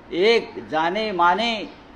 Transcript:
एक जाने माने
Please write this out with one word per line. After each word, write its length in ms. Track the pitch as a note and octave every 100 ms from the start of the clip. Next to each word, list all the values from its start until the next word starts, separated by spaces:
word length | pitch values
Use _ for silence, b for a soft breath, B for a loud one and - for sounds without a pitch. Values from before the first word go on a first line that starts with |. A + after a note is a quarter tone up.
| - E3
एक 440 | G#3 A3+ - C3 A2
जाने 400 | D#3 E3 G3+ A3
माने 400 | F3+ F3 F#3+ A#3 G#3+ D#3 - -